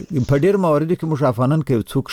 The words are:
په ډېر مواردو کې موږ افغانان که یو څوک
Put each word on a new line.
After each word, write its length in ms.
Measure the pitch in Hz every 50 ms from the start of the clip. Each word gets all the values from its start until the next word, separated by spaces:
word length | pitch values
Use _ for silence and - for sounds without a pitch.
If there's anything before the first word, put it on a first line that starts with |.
| - - 175 139 127 -
په 100 | 143 143
ډېر 180 | 147 190 202
مواردو 380 | 196 185 165 151 147 156 160 180
کې 100 | - 165
موږ 180 | 160 156 123
افغانان 400 | 147 127 113 113 127 127 151 156
که 120 | 151 - 127
یو 80 | 110
څوک 280 | 101 - - 139 - -